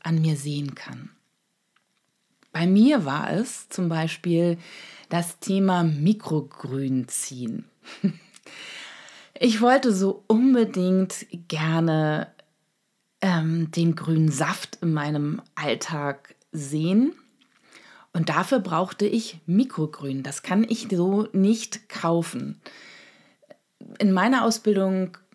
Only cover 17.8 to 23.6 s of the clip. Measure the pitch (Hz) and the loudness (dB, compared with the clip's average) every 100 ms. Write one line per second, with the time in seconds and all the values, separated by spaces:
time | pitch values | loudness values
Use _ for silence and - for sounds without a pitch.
17.8 | - - _ 170 160 151 - 262 185 160 | -20 -20 _ -4 0 0 0 0 0 -2
18.8 | 185 - 208 226 - 165 - 190 262 - | -2 -2 0 0 -4 -8 0 0 2 -2
19.8 | 156 - 139 135 135 - - 185 226 226 | -6 -6 -8 -6 -8 -10 -2 0 2 -2
20.8 | 214 185 180 202 220 196 196 226 - - | -2 0 2 2 0 2 2 2 -2 -12
21.8 | - - 170 170 165 - 143 - - - | -14 -6 0 0 -2 -6 -10 -10 -16 -20
22.8 | - - - _ _ _ - - | -20 -20 -20 _ _ _ -20 -20